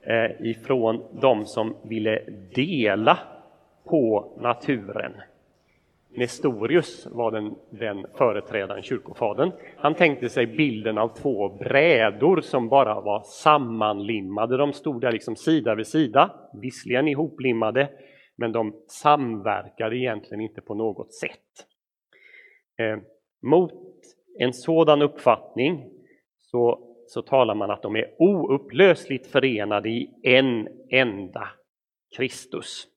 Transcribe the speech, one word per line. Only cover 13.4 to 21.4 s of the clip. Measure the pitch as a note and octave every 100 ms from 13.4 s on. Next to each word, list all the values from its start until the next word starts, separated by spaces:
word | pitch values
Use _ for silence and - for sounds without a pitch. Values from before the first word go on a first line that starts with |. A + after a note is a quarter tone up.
| D#3+ D3+ B2 A2+ G#2+ G2+ G2+ A2 F#2+ G2+ A2+ B2+
De | D3
stod | C#3 D#3 B2
där | B2
liksom | A2+ - G#2+
sida | - D#3+ A2+
vid | G#2+ G#2+
sida, | D#3 C#3 A#2 F3+ - -
visserligen | G#2 A#2+ - - A#2+ D3+
ihoplimmade, | C#3 D#3 - B2+ A#2 A2 A#2 C#3+ - - _ _ -
men | A#2
de | A2+ A2 G#2 _
samverkade | - D3+ D3 B2+ G#2+ G#2 G2 - _ A2+ A#2+
egentligen | B2+ G#2+ - G#2+
inte | A2 -
på | _
något | G#2 A2+ G2 -
sätt. | - - -